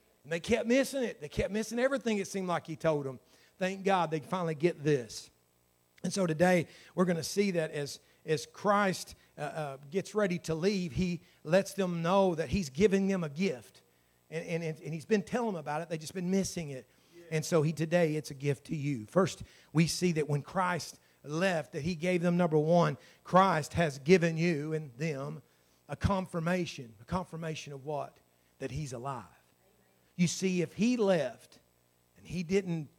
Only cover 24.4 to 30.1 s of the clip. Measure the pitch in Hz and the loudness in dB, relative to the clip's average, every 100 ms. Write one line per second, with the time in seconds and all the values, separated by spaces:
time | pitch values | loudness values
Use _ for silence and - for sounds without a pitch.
24.4 | 170 151 151 156 151 117 160 135 139 156 | 0 0 -2 -4 -6 -6 -6 -4 -6 -10
25.4 | - _ _ _ - 143 - 196 185 175 | -16 _ _ _ -14 -2 0 0 -2 -4
26.4 | 165 185 170 - 120 107 117 180 180 160 | -2 -2 -2 -8 -14 -18 -6 -6 -6 -8
27.4 | 165 156 - 139 131 147 135 - _ _ | -8 -10 -10 -12 -8 -8 -8 -14 _ _
28.4 | _ - 135 135 147 120 131 131 90 _ | _ -12 -8 -6 -8 -8 -8 -8 -10 _
29.4 | _ _ _ _ _ _ _ | _ _ _ _ _ _ _